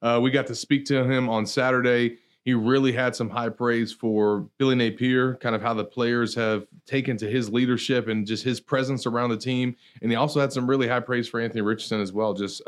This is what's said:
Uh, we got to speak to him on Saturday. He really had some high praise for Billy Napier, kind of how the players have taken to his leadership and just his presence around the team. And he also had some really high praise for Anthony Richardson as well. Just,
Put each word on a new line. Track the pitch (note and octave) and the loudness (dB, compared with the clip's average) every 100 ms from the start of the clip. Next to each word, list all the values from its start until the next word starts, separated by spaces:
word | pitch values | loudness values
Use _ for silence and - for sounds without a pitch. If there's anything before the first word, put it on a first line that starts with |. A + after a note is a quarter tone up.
Uh, | A#2 A#2+ | 2 4
we | B2+ | 4
got | C3+ B2+ | 2 0
to | |
speak | A#2 - C#3 | -6 0 0
to | C#3 C#3 | 2 0
him | B2+ C3 B2 | 2 2 2
on | A2 G#2 | 0 0
Saturday. | - B2+ B2+ B2 A#2+ A#2+ A#2+ _ _ | 0 2 2 4 4 2 -2 _ _
He | B2+ | 0
really | B2 A2 C3+ C3+ | 2 4 4 4
had | A#2+ B2+ A#2+ | 2 0 -2
some | A2 | -4
high | A2 A#2 | -4 -4
praise | - A#2+ A#2 A2 | -2 0 0 -2
for | - A#2 G#2+ G#2 G#2 E2 - | -2 0 2 2 2 -4 -2
Billy | C3+ B2 | 2 2
Napier, | A#2 G#2+ B2+ B2+ B2+ A#2+ | 0 0 0 2 0 -2
kind | A#2+ A2 | -4 -2
of | |
how | A2+ | -2
the | A2 G#2 | -2 -4
players | - A#2 A#2+ A2+ | -2 0 0 0
have | A#2+ A2+ G#2+ G#2 - - | 0 0 -2 -4 -16 -6
taken | C3+ C3+ A2 | -4 -2 -4
to | G#2+ | -2
his | B2+ A2 | -2 0
leadership | A#2 B2+ B2 - B2+ A2+ | 0 2 0 0 0 0
and | A2 G#2 | -2 -2
just | A2 | -2
his | B2+ A#2 | -2 -4
presence | - C#3 C3 C3 B2 | -2 -2 0 -2 -2
around | A#2 B2 | -2 -2
the | A2+ | -2
team. | B2 B2+ B2 A#2 - - | -2 -2 -2 -4 -14 -8
And | A2+ | -2
he | A#2 | 0
also | D3 D3 | 0 0
had | C#3 | 0
some | C3 B2 | 0 0
really | C3+ A#2+ | 2 2
high | B2 | 0
praise | A#2+ B2 A#2+ | -2 -4 -2
for | A#2+ | -4
Anthony | A#2 A2+ | -4 -2
Richardson | G#2 G#2+ - A2 | 0 -2 -2 -4
as | G2 | -2
well. | G2 A2 | -2 -2
Just, | G2 G2+ - | -2 -6 -6